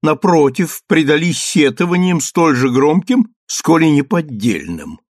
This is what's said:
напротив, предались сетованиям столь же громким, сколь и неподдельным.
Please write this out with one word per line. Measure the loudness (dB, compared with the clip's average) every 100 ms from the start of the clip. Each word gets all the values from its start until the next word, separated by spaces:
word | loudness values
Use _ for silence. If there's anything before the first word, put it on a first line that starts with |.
напротив, | 0 0 2 4 2 0 -6 -6 _
предались | 0 2 0 0 -4
сетованиям | -2 0 0 0 -2 0 0 0
столь | -2 0 0 2
же | 0
громким, | 2 2 2 0 0 0 _ _
сколь | -8 0 2 4
и |
неподдельным. | 2 0 -4 -4 -4 -4 -4 -6 -12 -12 -18 _